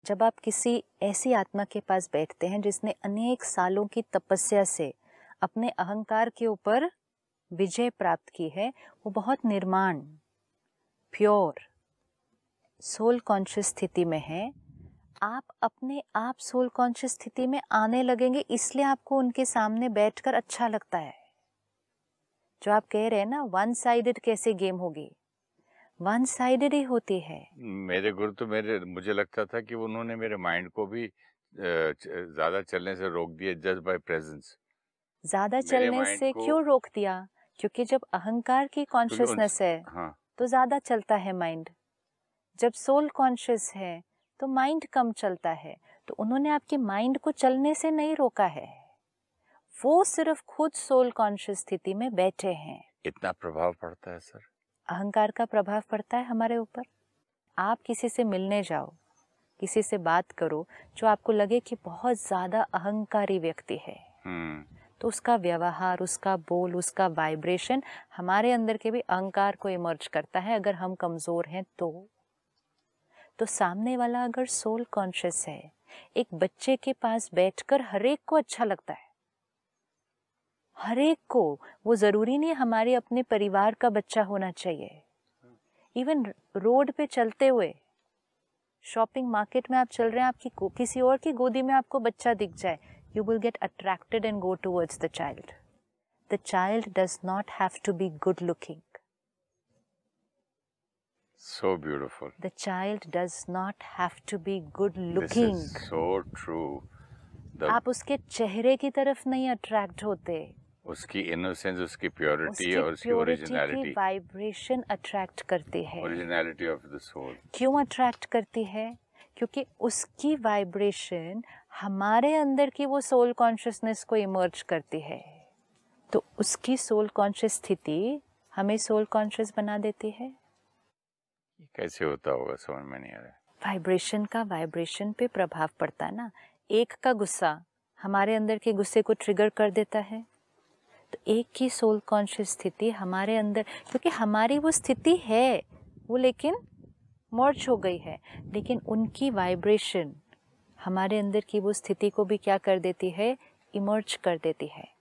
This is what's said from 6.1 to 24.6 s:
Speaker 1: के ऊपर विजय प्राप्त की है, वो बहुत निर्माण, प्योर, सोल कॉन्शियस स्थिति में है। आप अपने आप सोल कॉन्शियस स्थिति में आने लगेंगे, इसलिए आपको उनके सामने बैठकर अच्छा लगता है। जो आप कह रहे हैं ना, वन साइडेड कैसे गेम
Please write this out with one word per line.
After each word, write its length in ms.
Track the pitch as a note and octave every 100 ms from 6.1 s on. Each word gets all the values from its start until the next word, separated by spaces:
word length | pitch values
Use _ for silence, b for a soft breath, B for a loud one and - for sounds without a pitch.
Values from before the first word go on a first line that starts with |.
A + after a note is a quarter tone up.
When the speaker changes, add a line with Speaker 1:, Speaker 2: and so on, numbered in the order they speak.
| A3 A#3
Speaker 1:
के 180 | - A#3
ऊपर 440 | G3+ - A#3 E4 _ _ _ _ _ _
विजय 360 | F3 F#3+ G3 A#3+
प्राप्त 400 | - F#3 E3 -
की 200 | - D#3+
है, 200 | D3+ A3+
वो 400 | - - _ A3
बहुत 360 | G3 G#3 C4+ A#3
निर्माण, 540 | G3+ F#3 F#3+ F#3+ D#3 C#3+ D3+ _ _ _ _ _ _ _ _ _
प्योर, 440 | - G#3 G#3 F3 - - _ _ _ _ _ _ _ _ _ _ _
सोल 380 | - - A3 A#3+
कॉन्शियस 480 | - G3+ F#3+ - G3
स्थिति 380 | - F3+ - E3+
में 140 | D#3
है। 340 | D3 E3 A3+ C#4+ _ - - _ _ -
आप 200 | G3+ B3 - -
अपने 420 | A3+ _ B3+ C#4+ - A#3
आप 220 | A#3 B3+
सोल 320 | - B3+ B3
कॉन्शियस 440 | - B3 A#3 B3+
स्थिति 340 | - - - B3+
में 140 | C#4 -
आने 320 | A3 A3 B3
लगेंगे, 360 | B3+ A#3+ B3+ C4
इसलिए 460 | - A#3 - C4 C#4
आपको 320 | C4+ - C4+
उनके 280 | B3+ A#3+ C4
सामने 440 | A#3 G#3+ A3 B3
बैठकर 440 | G#3 G#3+ - -
अच्छा 340 | A#3+ - - A#3
लगता 300 | G#3+ - F3
है। 160 | D3 - _ _ _ _ _ _ _ _ _ _ _ _ _ _
जो 80 | -
आप 140 | G#3 -
कह 160 | G#3+ A3
रहे 120 | A3
हैं 60 | G3+
ना, 180 | C#4+
वन 300 | C4 F#3 A3
साइडेड 460 | A#3+ B3 A#3+ A#3 A#3+
कैसे 340 | - A3 A3+
गेम 220 | G3